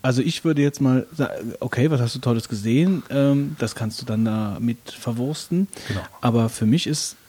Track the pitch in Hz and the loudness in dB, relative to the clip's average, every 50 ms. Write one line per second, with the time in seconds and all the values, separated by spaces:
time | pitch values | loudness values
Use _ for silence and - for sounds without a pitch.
0 | - 131 123 127 127 165 - - - 165 156 143 143 143 - - 139 131 127 131 | -2 0 2 2 0 0 -2 -2 0 0 2 2 2 2 2 2 2 4 4 2
1 | - - - 151 135 - - - - 117 - - - 123 - 120 131 160 156 123 | 0 -2 -4 -4 -4 -4 -4 -6 -8 -8 -8 -6 -6 -4 0 2 2 2 4 2
2 | 120 117 - 123 - 123 117 113 - - 120 104 101 110 117 143 170 190 190 156 | 0 0 -2 -2 0 0 0 0 0 -4 -8 -4 0 2 4 4 4 4 2 0
3 | - - - 139 139 143 139 143 143 143 156 - 123 107 - - 113 107 - - | -2 -2 0 2 4 4 4 2 0 -2 -4 -4 -4 -4 -4 -4 -6 -6 -6 -8
4 | - 123 110 107 113 110 110 107 110 104 98 101 117 117 113 - - - - - | -6 -2 0 2 2 2 2 0 -2 -2 -4 -2 -2 -2 -2 -4 -8 -18 -14 -8
5 | - 123 113 117 123 139 151 - - - 170 180 196 - - - - - 110 95 | -6 -4 -4 -2 -2 -4 -4 -6 -4 -2 0 0 0 0 -4 -12 -8 -6 -6 -6
6 | - - - - - 120 113 117 113 113 - - 117 107 127 175 - - 151 - | -6 -8 -8 -2 0 2 2 4 2 0 0 0 2 4 4 2 2 -2 -4 -4
7 | - - - _ _ | -4 -8 -10 _ _